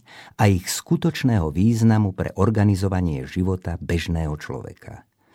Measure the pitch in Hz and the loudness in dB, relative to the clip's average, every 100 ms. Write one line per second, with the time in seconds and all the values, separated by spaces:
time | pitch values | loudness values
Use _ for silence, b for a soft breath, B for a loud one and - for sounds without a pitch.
0 | B B B - 107 92 - - - 170 | B B B 2 4 4 -2 -8 -4 -2
1 | 170 - 127 110 78 76 110 113 113 110 | -2 0 0 2 0 2 2 4 4 4
2 | 104 92 - - 98 107 104 95 98 92 | 2 -2 -4 0 2 4 2 2 0 0
3 | 87 69 69 90 92 92 - 82 - 85 | 0 -2 -6 -4 -2 -2 -6 -8 -4 -4
4 | 82 82 78 73 - 65 - - - - | -2 -2 -2 -6 -10 -12 -12 -16 -18 -20
5 | _ b b | _ b b